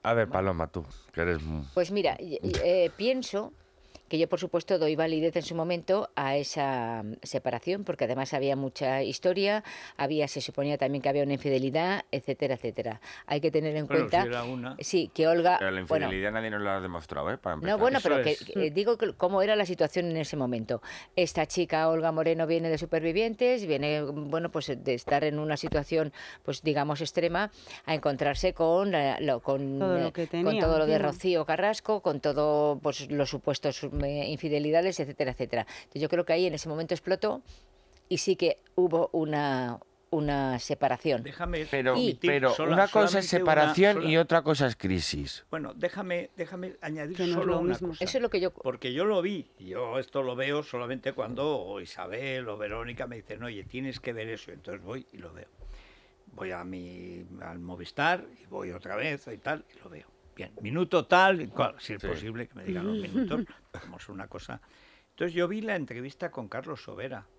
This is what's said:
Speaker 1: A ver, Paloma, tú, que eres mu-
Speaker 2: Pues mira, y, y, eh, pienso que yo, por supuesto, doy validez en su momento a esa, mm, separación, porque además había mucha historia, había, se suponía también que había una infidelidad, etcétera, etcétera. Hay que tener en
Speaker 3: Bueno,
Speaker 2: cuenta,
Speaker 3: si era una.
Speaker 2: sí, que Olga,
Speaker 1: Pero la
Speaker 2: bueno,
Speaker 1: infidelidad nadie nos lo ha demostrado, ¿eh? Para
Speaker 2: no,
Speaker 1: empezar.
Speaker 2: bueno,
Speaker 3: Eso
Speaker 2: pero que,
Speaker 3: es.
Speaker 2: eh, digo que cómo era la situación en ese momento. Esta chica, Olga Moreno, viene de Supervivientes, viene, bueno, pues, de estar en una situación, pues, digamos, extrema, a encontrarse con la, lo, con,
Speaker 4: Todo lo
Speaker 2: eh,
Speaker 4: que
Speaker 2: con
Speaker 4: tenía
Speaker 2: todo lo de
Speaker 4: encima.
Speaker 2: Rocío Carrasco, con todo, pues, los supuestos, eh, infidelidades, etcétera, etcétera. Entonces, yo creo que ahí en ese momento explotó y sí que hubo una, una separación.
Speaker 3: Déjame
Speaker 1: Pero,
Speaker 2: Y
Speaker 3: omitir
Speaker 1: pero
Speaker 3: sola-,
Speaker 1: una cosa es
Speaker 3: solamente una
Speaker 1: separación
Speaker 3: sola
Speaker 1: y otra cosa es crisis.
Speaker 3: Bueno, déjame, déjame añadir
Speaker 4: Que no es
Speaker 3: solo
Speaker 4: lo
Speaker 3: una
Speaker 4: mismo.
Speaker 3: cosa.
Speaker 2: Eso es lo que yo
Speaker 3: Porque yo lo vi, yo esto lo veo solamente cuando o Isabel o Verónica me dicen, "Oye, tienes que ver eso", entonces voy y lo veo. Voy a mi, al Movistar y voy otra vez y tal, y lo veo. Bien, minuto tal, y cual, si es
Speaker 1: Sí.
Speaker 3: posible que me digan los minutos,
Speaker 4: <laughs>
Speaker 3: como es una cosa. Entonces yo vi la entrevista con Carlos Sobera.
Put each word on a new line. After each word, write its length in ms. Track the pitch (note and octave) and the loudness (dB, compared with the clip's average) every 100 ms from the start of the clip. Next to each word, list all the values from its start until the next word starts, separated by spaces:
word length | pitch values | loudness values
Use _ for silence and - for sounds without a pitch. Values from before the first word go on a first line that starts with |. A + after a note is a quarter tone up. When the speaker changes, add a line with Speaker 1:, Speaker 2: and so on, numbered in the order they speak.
Speaker 1:
A 100 | - | 2
ver, 140 | A#2 G2+ | 2 4
Paloma, 380 | F#2 G2 E2+ D#2+ | 2 2 0 -2
tú, 180 | F2+ D2 - - | -4 -8 -16 -10
que 80 | - | -2
eres 200 | E2+ E2 | 0 0
mu- 220 | D#2 D#2 C#2 | -2 -6 -2
Speaker 2:
Pues 180 | F3+ E3+ | -2 0
mira, 240 | G3+ E3 - | 0 0 -2
y, 160 | F3 C#3+ | -6 -4
y, 100 | - - | -2 0
eh, 260 | E3+ F#3 E3+ | 2 4 2
pienso 580 | - A3+ C4 A#3+ G3 A3+ - _ _ _ - _ | 2 0 0 -2 -6 -6 -14 _ _ _ -20 _
que 100 | D#3+ | 0
yo, 100 | D#3+ | 0
por 120 | E3+ | 0
supuesto, 400 | F3 E3+ - F#3 | 0 -2 0 2
doy 160 | D#3 | 2
validez 400 | D#3 D#3+ D#3+ E3 | 2 0 2 2
en 80 | E3+ | 0
su 100 | - | -2
momento 560 | E3+ E3 F3 E3 F#3+ - | -4 -2 -2 2 0 2
a 200 | - C3+ | -2 0
esa, 680 | C#3+ C#3 D#3 C#3 C3 A#2 A2+ | 0 0 0 0 0 -2 -4
mm, 140 | G#2+ - | -6 -10
separación, 640 | - C3+ B2+ A#2 - G3 | -6 -4 -2 -2 -2 -4
porque 220 | F#3+ D#3+ | -4 -2
además 280 | A#2 C3 C3+ | 0 0 -2
había 220 | C#3+ C#3 | 0 0
mucha 480 | C#3 C3+ - C3+ C3+ | 0 -2 -2 0 0
historia, 600 | C3 C3+ F#3 F#3 G3 G#3+ - - - - | 0 0 0 2 0 0 -4 -16 -16 -4
había, 300 | C#3 D3+ C#3+ | 0 0 0
se 140 | D3 | -2
suponía 380 | C3+ C#3+ C#3+ D3 | -6 -2 -2 0
también 240 | C3 C#3 | 0 0
que 60 | C#3 | 0
había 120 | C#3+ | 2
una 120 | C#3 | 2
infidelidad, 720 | C#3 C#3+ C3 C3+ D3+ F3 G3 - | 0 2 2 2 2 2 0 -2
etcétera, 440 | C3+ - C3 C#3+ | -6 -4 -2 -2
etcétera. 460 | B2+ A#2 A2 A2+ A2 - - - | -2 -4 -4 -6 -8 -14 -18 -4
Hay 120 | D3 | 0
que 120 | D#3 | 2
tener 240 | D#3 D#3 | 2 0
en 100 | D3+ | -2
Speaker 3:
Bueno, 200 | D3 C#3+ | 2 2
Speaker 2:
cuenta, 180 | A#2 F3 | 4 2
Speaker 3:
si 40 | A#2+ | 2
era 140 | A#2+ | -2
una. 300 | A#2+ B2+ B2 C3 | -4 -6 -8 -8
Speaker 2:
sí, 320 | - F3+ C#3 | 0 0 0
que 140 | - D#3+ | 2 4
Olga, 300 | E3+ E3+ F3+ | 6 6 4
Speaker 1:
Pero 100 | F#2+ | 2
la 140 | F#2+ | 0
Speaker 2:
bueno, 220 | F#2 D#3+ B2+ | 0 0 2
Speaker 1:
infidelidad 240 | F#2+ G2+ | 0 0
nadie 180 | A2 A2+ | -2 -2
nos 120 | G#2 | -2
lo 80 | G2+ | -2
ha 100 | G2 | -2
demostrado, 480 | F#2 E2+ D#2+ C#2+ D#2 | -4 -8 -6 -4 -4
¿eh? 80 | B2+ | -4
Para 200 | F#2+ D#2+ | -4 -4
Speaker 2:
no, 40 | |
Speaker 1:
empezar. 180 | E3+ G#3 | 0 2
Speaker 2:
bueno, 200 | A#3+ C4 | 4 4
Speaker 3:
Eso 100 | - | 2
Speaker 2:
pero 140 | G3 | 2
que, 80 | C#3 | 2
Speaker 3:
es. 180 | D3 - | 0 -4
Speaker 2:
eh, 160 | G3 D#3 | -2 0
digo 260 | D3+ G#3 A#3 | 0 0 2
que 160 | G3+ | 0
cómo 300 | - F3+ G3 | 0 2 4
era 120 | G3+ | 4
la 120 | G#3+ F#3 | 2 0
situación 400 | F3+ D#3 F3+ F3 | 0 0 2 -2
en 100 | D#3+ | -2
ese 180 | D3 D3+ | -4 -2
momento. 440 | B2+ A#2+ A2 A#2 - - - | -2 -2 -2 -4 -6 -16 -6
Esta 300 | - E3+ - | 0 2 2
chica, 420 | D#3 - E3+ D#3 D#3+ | 0 0 0 2 2
Olga 240 | E3 D#3+ | 2 2
Moreno, 360 | D#3+ D#3+ E3 D#3+ | 2 2 2 2
viene 220 | E3 E3 | 2 2
de 80 | D#3 | -2
Supervivientes, 880 | E3 E3 E3 E3+ A3+ G#3+ B3 B3+ G3 | 0 0 2 0 0 2 2 2 2
viene, 340 | C#3 D3 D3+ | 0 2 0
bueno, 480 | C#3+ D3 C#3+ D#3+ E3+ | -2 -4 -2 -2 -2
pues, 220 | D#3+ C#3+ | -4 -4
de 180 | B2 - | -4 -2
estar 280 | B2 - C#3+ | -2 2 2
en 140 | D3+ D3 | 2 0
una 180 | D#3 | -2
situación, 580 | D3 D#3 D3+ C#3+ E3 D3+ - - - | -2 0 -2 0 0 0 -6 -18 -10
pues, 200 | - C#3 | -8 -4
digamos, 380 | D#3 D3 D3 C#3+ | 0 0 0 -2
extrema, 500 | D#3+ - E3+ E3+ G#3+ - - - | -2 0 2 0 -2 -6 -20 -14
a 80 | - | -4
encontrarse 640 | D#3 D3+ C3+ C#3+ C#3 F#3 | 0 0 2 0 2 0
con 340 | - E3 F3 G3+ | 4 4 6 4
la, 300 | E3 C#3 - | 2 2 0
lo, 220 | D3 B2 | 0 0
con, 360 | - C#3 C#3 C3+ | 0 0 0 0
Speaker 4:
Todo 220 | F#3 F3 | 2 2
lo 80 | E3 | 0
Speaker 2:
eh, 40 | |
Speaker 4:
que 100 | F3 E3 | -2 -4
Speaker 2:
con 180 | E3+ | 0
Speaker 4:
tenía 160 | E3 D3+ | 2 4
Speaker 2:
todo 160 | D#3+ D#3+ | 4 4
lo 80 | D#3 | 4
de 60 | |
Speaker 4:
encima. 160 | D#3 D3 | 4 2
Speaker 2:
Rocío 340 | - F#3 E3+ | 0 2 2
Carrasco, 560 | D3+ D#3+ G3 G#3+ - G#3+ | 2 2 2 0 0 0
con 200 | F3+ D3 | 0 0
todo, 580 | D3+ C#3 D3+ D3 D3 C#3 | 0 2 4 4 4 2
pues, 300 | D3+ C3 C#3 | -2 -4 -4
los 180 | C#3+ C3+ | 0 0
supuestos, 540 | C3+ - C3+ D3+ - C#3+ D3 | 0 -2 0 -2 -4 -4 -2
eh, 260 | C#3 D3 C#3+ | -2 -2 -4
infidelidades, 680 | D3 D#3+ D3 D3+ D#3+ F#3 F3+ | -4 0 0 4 2 2 -2
etcétera, 300 | F3+ C3+ C3 | -6 -2 -2
etcétera. 320 | B2 B2 A#2 G#2 | -2 -2 -2 -4
Entonces, 340 | - - C#3 | -12 -12 -4
yo 60 | D3+ | 0
creo 160 | E3+ | 0
que 80 | E3 | 2
ahí 140 | E3 | 2
en 80 | F3+ | 2
ese 160 | D3+ D#3+ | 0 -6
momento 240 | D#3 E3 | -6 -4
explotó 480 | E3+ - F#3+ G#3+ B3+ - - - _ _ - _ | -4 0 0 0 -2 -8 -20 -20 _ _ -20 _
y 120 | F3+ | -2
sí 180 | - F3+ | 2 4
que 180 | E3+ - _ | 2 0 _
hubo 340 | - F3+ E3 E3 | 2 4 4 2
una, 680 | E3 D#3 D3+ C#3+ C3 B2 A#2 - _ _ | 0 0 2 2 0 -2 -6 -14 _ _
una 480 | D#3+ D3 C#3 C3+ B2 | 0 2 2 0 -2
separación. 600 | - D3 C#3 B2 D#3+ B2 | -2 0 2 2 0 0
Speaker 3:
Déjame 460 | C3+ C#3 F3 E3+ D#3 | -2 -6 -4 -4 -2
Speaker 1:
Pero, 280 | C#3 C3 B2 | 2 4 4
Speaker 2:
Y 140 | D3+ | 2
Speaker 3:
omitir 200 | C3 - | 2 2
Speaker 1:
pero 200 | C#3+ C3 | 4 4
Speaker 3:
sola-, 220 | A#2+ D#3 | 4 4
Speaker 1:
una 120 | E3+ G3+ | 4 6
cosa 320 | G#3+ F3+ G3 | 6 6 4
es 60 | F#3 | 2
Speaker 3:
solamente 80 | |
una 40 | F3+ | 4
Speaker 1:
separación 540 | F3+ D3+ D3+ D#3 G3+ | 6 6 6 8 6
Speaker 3:
sola 140 | G3+ D#3+ | 6 4
Speaker 1:
y 60 | E3 | 4
otra 240 | E3 E3 | 6 4
cosa 260 | D#3+ C#3 C3 | 4 4 2
es 100 | A2 | 2
crisis. 680 | F#2 F#2 D2+ D2 C#2 - _ | 0 0 0 -4 -6 -10 _
Speaker 3:
Bueno, 220 | D#3+ D3 | -8 -8
déjame, 560 | - F3 G3 F#3 F3 - - | -4 -4 -4 -4 -4 -6 -10
déjame 400 | E3 F#3 F#3 - | -10 -8 -10 -10
añadir 380 | D#3+ D#3 D3 F#3 | -8 -6 -6 -2
Speaker 4:
Que 60 | |
no 40 | F3 | 0
es 40 | |
Speaker 3:
solo 100 | F3 F#3+ | 2 2
Speaker 4:
lo 40 | E3+ | 2
Speaker 3:
una 140 | F3 | 0
Speaker 4:
mismo. 160 | F#3 F3 | -2 -4
Speaker 3:
cosa. 160 | D#3 | -4
Speaker 2:
Eso 120 | F#3 C4 | -2 0
es 20 | |
lo 80 | A#3 | 0
que 100 | F#3+ | 0
yo 120 | F3+ | -2
Speaker 3:
Porque 400 | - B2+ B2 B2+ | -2 -6 -4 -4
yo 100 | C3 | 0
lo 180 | G3+ G3+ | 2 2
vi, 300 | F3+ G3 - _ | 0 -4 -8 _
yo 400 | F#2+ B2 A#2+ B2+ | -10 -6 -2 -4
esto 240 | B2+ C#3 | -2 -2
lo 140 | C3 B2 | -2 -2
veo 260 | C3+ D3 | -2 -2
solamente 480 | D3 A#2+ A#2+ C3 C#3 | -4 -6 -6 -4 -4
cuando 480 | - A2+ A#2+ D3 C3+ | -4 -6 -2 0 -2
o 220 | F2+ G2+ | -4 -10
Isabel 640 | F2 - F2+ A2 C3+ C3 A#2+ | -10 -12 -8 -6 -4 -6 -6
o 80 | G#2+ | -6
Verónica 480 | G#2 A2+ A#2 A#2 | -6 -6 -8 -8
me 120 | B2 A#2 | -8 -10
dicen, 260 | - G#2+ | -12 -10
"Oye, 220 | A#2+ G#2 | -10 -10
tienes 340 | - B2 C3+ A#2+ | -10 -8 -8 -6
que 140 | B2+ | -8
ver 160 | A2+ A2 | -6 -8
eso", 240 | A2 - | -10 -12
entonces 280 | F2 D#2 F#2+ | -16 -12 -12
voy 240 | F2+ B2+ - | -10 -12 -14
y 60 | - | -18
lo 160 | F2 | -18
veo. 160 | E2+ F2 - - - - - _ _ - | -18 -20 -18 -16 -16 -20 -20 _ _ -20
Voy 200 | - F#3 | -12 -10
a 120 | F3+ | -10
mi, 600 | F3+ - F3 F3+ F3+ F2 - - | -10 -12 -12 -14 -14 -16 -16 -16
al 180 | F2 F2 | -14 -12
Movistar 640 | F2 F2 F2 - D3+ F#3 - - | -12 -12 -10 -2 0 0 -6 -20
y 40 | |
voy 260 | - G3 - | -14 -10 -10
otra 240 | F#2+ - | -12 -8
vez 320 | G#2 D3+ C#3+ - | -4 -4 -6 -10
y 120 | A2 | -10
tal, 260 | B2+ D3+ - | -6 -6 -8
y 40 | - | -20
lo 60 | - | -20
veo. 180 | D2+ - _ - | -20 -20 _ -20
Bien, 180 | - F#2 - | -16 -16 -10
minuto 440 | G#2+ D#3 F#3 F3 | -6 -2 2 2
tal, 360 | - F3+ F#3+ F#3 | 6 6 8 4
y 60 | A#2 | -2
cual, 280 | - A#2+ - | 0 -2 -2
si 120 | - | -10
es 60 | G#2 | -8
Speaker 1:
Sí. 60 | F#2+ | -6
Speaker 3:
posible 400 | E2 A2 A2+ A#2 | -6 -6 -10 -12
que 60 | |
me 80 | - | -12
digan 240 | F#3+ F3+ F#3+ | -8 -6 -4
los 80 | |
minutos, 480 | G#3+ G3 G3 G#3+ D#3 F#3 - | -4 -4 -4 -2 -2 -4 -12
Speaker 4:
<laughs> 180 | _ - | _ -16
Speaker 3:
como 160 | - - | -16 -18
es 100 | - | -14
una 200 | G2 G#2 | -14 -12
cosa. 320 | - - A2+ _ - - - _ | -14 -12 -14 _ -20 -20 -20 _
Entonces 240 | - F3 | -6 -2
yo 160 | E3+ F3 | 0 0
vi 100 | G#3+ | -2
la 160 | A3 | -4
entrevista 560 | G3 C3 A#2+ C3 - F3 | -4 -4 -8 -12 -8 -8
con 160 | C#3 - | -8 -8
Carlos 340 | A#2 C3+ C3+ | -10 -8 -12
Sobera. 460 | - G2 C3 A#2 - | -12 -10 -10 -10 -16